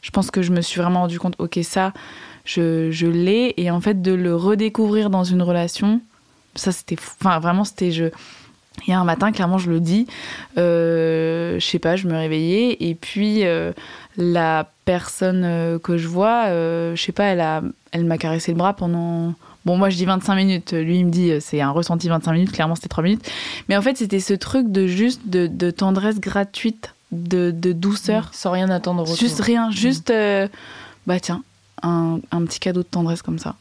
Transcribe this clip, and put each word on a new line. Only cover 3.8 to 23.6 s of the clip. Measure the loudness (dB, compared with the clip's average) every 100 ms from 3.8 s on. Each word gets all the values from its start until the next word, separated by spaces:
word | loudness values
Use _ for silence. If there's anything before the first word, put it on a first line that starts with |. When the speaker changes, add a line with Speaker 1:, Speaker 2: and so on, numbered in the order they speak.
Speaker 1:
fait, | 0 0
de | 2
le | 2 2
redécouvrir | 2 2 2 0 0 2 2 2
dans | 2
une | 2 2
relation, | 2 2 0 0 2 2 -2 _ _ _ _
ça, | -4 -4
c'était | -4 -4 -8
fou. | -8 -2
Enfin, | 0 2
vraiment, | 2 0
c'était, | 0 0 -2
je, | 0 -2 -4 -20 -20 -20 _ _ -10 0
il |
y |
a | 2
un |
matin, | 2 2 0
clairement, | 2 0 2
je | 2
le | 0
dis, | 2 2 0 -6 -14 -14 -6 0
euh, | 2 4 2 2 2 2 0 0 -2 -2
je | -2
sais | -2
pas, | 0 0
je | 0
me | -2
réveillais | 0 0 2 2 2 0
et | -2
puis, | -4 -6 -2 0 2
euh, | 2 0 -2 -8 -14 -20 -14 -2
la | 0 2 2 0 -2 _ -2
personne, | -2 -2 -2 0 2
euh, | 0 0 0 -2
que | 0 -2
je | 0
vois, | 0 2 2 2
euh, | 0 0 -2 -2 -4
je |
sais | -4
pas, | 0
elle | 2 2
a, | 0 0 -4 -10 _
elle | -2 0
m'a | 0
caressé | 0 -2 0
le | 0
bras | 0
pendant, | 0 -2 -2 -2 -2 -4 -6 -12 -6 0
bon, | 2
moi, | 2
je | 2
dis | 0
vingt-cinq | 0 0 2
minutes. | 2 0 -2
Lui, | -2 2 2
il | 4
me |
dit, | 4 2
euh, | 2
c'est | -2 -2
un | 0
ressenti | 0 0 -2 0
vingt-cinq | 0 2
minutes. | 2 2
Clairement, | 0 -2 -2
c'était | -4
trois | -2
minutes. | 0 0 -2 -10 -10 -10